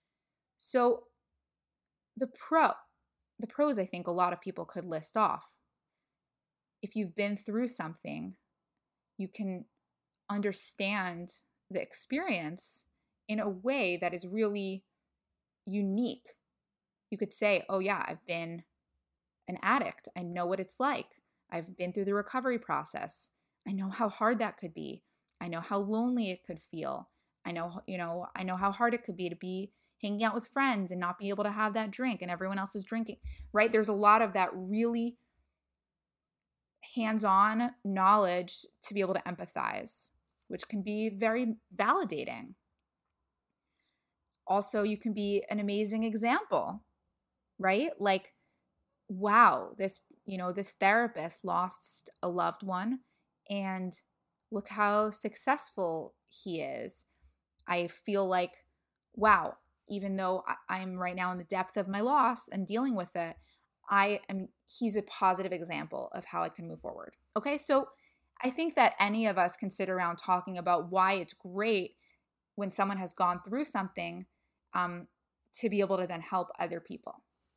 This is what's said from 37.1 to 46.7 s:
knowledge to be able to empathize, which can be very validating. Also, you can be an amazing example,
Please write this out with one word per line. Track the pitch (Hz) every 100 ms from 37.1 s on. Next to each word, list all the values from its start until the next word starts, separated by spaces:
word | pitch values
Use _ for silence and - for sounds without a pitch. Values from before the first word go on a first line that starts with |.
| 220 208 190 202 220 240 247 202
knowledge | 190 190 214 190 180 175 - - _
to | -
be | 202
able | 185
to | 190
empathize, | - 175 180 - 60 - - - - _ _ _ -
which | 180 -
can | 214
be | 196 208 220
very | 196 220 226 247 220 _ 180
validating. | 214 339 294 151 - 117 - 185 _ _ _ _ _ _ _ _ _ _ _ _ _ _ _ _ _ _ -
Also, | 190 202 214
you | 208 214
can | 226
be | 208 202 202 -
an | 214
amazing | 202 202 214 220
example, | 226 214 233 302 427 160 -